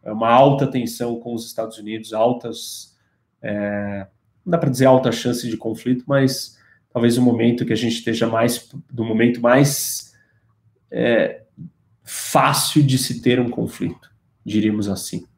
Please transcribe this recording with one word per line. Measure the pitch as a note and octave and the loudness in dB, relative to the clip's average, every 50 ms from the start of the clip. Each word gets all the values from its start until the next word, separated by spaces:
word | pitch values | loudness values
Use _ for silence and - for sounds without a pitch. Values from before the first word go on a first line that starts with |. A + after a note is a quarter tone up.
é, | _ G#2+ | _ -8
uma | G#2+ A2 A2+ A2+ | -6 -2 2 4
alta | A#2 B2 C#3 C#3+ C#3+ C#3 C#3 | 6 6 6 6 4 2 -2
tensão | C3 - C3 A#2 G#2+ - - A#2+ A#2+ A#2+ A#2 | -2 -2 -4 -6 -6 -8 -8 -6 -6 -6 -8
com | - A#2+ A#2 | -8 -8 -8
os | A2+ A2+ | -8 -8
Estados | - - - A2 A2 - A2 | -8 -8 -8 -8 -10 -12 -16
Unidos, | G#2 G#2+ A2 A2 A2 - | -12 -12 -12 -12 -10 -8
altas, | G#2+ A2 A2+ B2 B2+ B2 - A#2 G#2+ - - - - - - _ _ _ _ _ _ _ _ _ _ _ | -2 0 2 2 0 -2 -6 -12 -12 -12 -14 -14 -16 -16 -18 _ _ _ _ _ _ _ _ _ _ _
é, | - G#2+ G#2 G#2 G2+ G2+ G#2 G2+ G#2 G2+ G2+ G2 F#2+ _ _ _ _ _ _ _ _ | -10 -8 -6 -4 -4 -4 -6 -6 -6 -8 -8 -10 -12 _ _ _ _ _ _ _ _
não | F3+ | -2
dá | E3+ E3+ | -2 0
pra | D3+ C3+ | 0 -2
dizer | B2+ A#2+ C3+ | 0 4 6
alta | C3 C3 C3 C3 B2 | 6 6 6 4 0
chance | A2+ - - B2 A#2 - - A#2+ | -2 -2 -2 -2 -4 -2 -4 -6
de | A2 | -8
conflito, | A2 - A2+ A2 - - B2 B2+ B2 - | -6 -6 -8 -8 -6 -2 -2 -2 -2 -2
mas | - C#3 C#3 C3+ C3 - - - - _ _ _ _ _ _ _ _ | 0 2 2 2 2 0 -4 -10 -14 _ _ _ _ _ _ _ _
talvez | _ A#2+ A#2 A#2+ A#2 B2 | _ 2 2 2 4 4
o | |
momento | B2 B2 A2 G#2 A#2 A#2 A#2 - A2+ | 4 4 4 4 2 2 2 0 -2
que | - | -2
a | A2+ | -2
gente | G#2+ B2 A2+ A2 | 0 0 -2 -4
esteja | - - A#2 A2 A2 A#2 | -4 -4 -4 -2 0 -2
mais, | A2+ A2+ A2+ A#2 B2 A#2+ - - _ - - - _ | 0 2 2 2 0 0 -4 -8 _ -20 -20 -18 _
do | - A#2 A2+ | -8 -6 -4
momento | A2+ A2 A2 A#2 B2 A#2+ - | -2 2 2 2 2 2 2
mais, | A#2 A#2+ B2+ C3+ D3 C#3+ - - - - - - - - _ _ _ _ _ _ _ _ _ _ _ _ _ _ _ _ | 2 4 6 6 6 4 2 -4 -6 -6 -8 -10 -12 -16 _ _ _ _ _ _ _ _ _ _ _ _ _ _ _ _
é, | - A#2 A#2+ A#2+ A#2 G#2+ E2 - - - - _ _ - - - _ _ _ _ _ _ _ | -4 -2 0 2 2 2 2 0 -2 -10 -18 _ _ -18 -18 -18 _ _ _ _ _ _ _
fácil | - - - - - - C#3+ C3+ C#3 C#3+ - - - - D#3 | -14 -12 -12 -10 0 2 4 4 4 2 0 -2 2 2 4
de | D3 B2+ C3 B2+ | 4 4 2 0
se | - - A#2 - | 0 -4 -6 -2
ter | - - B2+ B2+ | 2 2 2 2
um | A#2+ A#2 | 0 -2
conflito, | - - F2+ - - - G#2 E2+ - _ _ _ _ _ _ _ _ _ _ | -2 -6 -6 -6 -6 -6 -8 -8 -8 _ _ _ _ _ _ _ _ _ _
diríamos | G2+ G2+ G#2+ G#2+ G#2+ G#2 G#2+ G2+ G#2 | -2 -2 0 0 0 0 -2 -4 -4
assim. | F#2+ F2+ - - - F2 - _ _ | -6 -6 -8 -10 -10 -10 -12 _ _